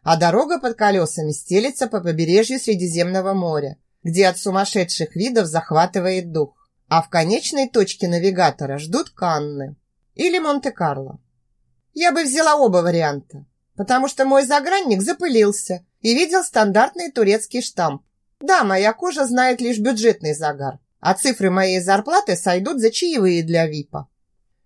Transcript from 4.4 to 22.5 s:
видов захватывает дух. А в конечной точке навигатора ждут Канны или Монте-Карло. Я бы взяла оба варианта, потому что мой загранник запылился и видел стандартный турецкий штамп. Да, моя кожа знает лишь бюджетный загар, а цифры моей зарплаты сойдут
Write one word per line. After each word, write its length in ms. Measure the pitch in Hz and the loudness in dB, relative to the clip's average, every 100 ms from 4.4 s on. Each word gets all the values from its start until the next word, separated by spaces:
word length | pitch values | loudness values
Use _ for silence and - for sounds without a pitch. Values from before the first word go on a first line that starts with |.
| 202 190 196 208 180 - 156 165 | -2 -2 0 -2 -2 -4 -6 -4
видов 320 | 233 226 170 | -2 0 0
захватывает 840 | 160 - 156 180 190 180 185 170 | -2 0 2 2 0 -2 -2 -4
дух. 240 | 156 143 _ _ _ _ | -4 -4 _ _ _ _
А 140 | 165 | 0
в 80 | - | 2
конечной 580 | 175 165 247 - 285 262 | 0 0 0 -2 -2 0
точке 400 | 233 190 - 180 | 0 0 -2 -2
навигатора 680 | 175 190 180 165 - 139 139 | 0 0 2 0 0 -6 -8
ждут 320 | 156 233 330 | -4 -6 -6
Канны 680 | - 175 156 147 143 135 151 _ _ _ - | -6 -4 -2 -4 -8 -12 -14 _ _ _ -4
или 240 | 349 349 | -2 0
Монте-Карло. 800 | 311 285 269 - 160 139 135 139 _ _ _ _ _ _ _ | 0 -2 -4 -4 -4 -4 -10 -16 _ _ _ _ _ _ _
Я 200 | 302 349 | -2 0
бы 100 | 302 | 0
взяла 320 | 294 277 320 294 | -2 0 2 4
оба 220 | 247 180 | 4 4
варианта, 680 | 170 170 156 143 - 143 143 _ _ - | 2 0 0 -2 -10 -20 -20 _ _ -12
потому 320 | 196 254 269 | -2 0 0
что 160 | - | 0
мой 220 | 269 277 262 | 2 4 4
загранник 560 | 285 285 392 302 190 | 0 2 0 2 0
запылился 840 | 208 - 349 226 208 202 - 180 - _ | 0 -2 0 2 2 0 -6 -10 -12 _
и 160 | 226 240 | 0 0
видел 280 | 330 370 | 2 0
стандартный 680 | 339 233 208 196 254 349 339 | 0 0 2 4 2 0 -8
турецкий 500 | 247 202 214 - 247 | 0 2 2 -2 -6
штамп. 420 | 247 - 165 - - _ _ _ | -6 -4 -4 -4 -12 _ _ _
Да, 240 | 277 370 | 2 2
моя 300 | 208 190 208 | 4 2 2
кожа 320 | 220 359 294 262 | 0 -4 -2 0
знает 340 | 247 254 247 | 2 2 0
лишь 180 | 240 220 | -2 -2
бюджетный 540 | 226 220 226 214 156 | -2 2 2 0 -2
загар, 460 | 151 151 143 139 143 _ _ | -4 -4 -4 -8 -8 _ _
а 120 | 170 190 | -2 0
цифры 340 | 262 247 190 | 0 0 0
моей 320 | 185 190 185 | 2 2 0
зарплаты 560 | 175 196 214 359 392 269 | 2 0 2 0 0 -2
сойдут 420 | 294 | 0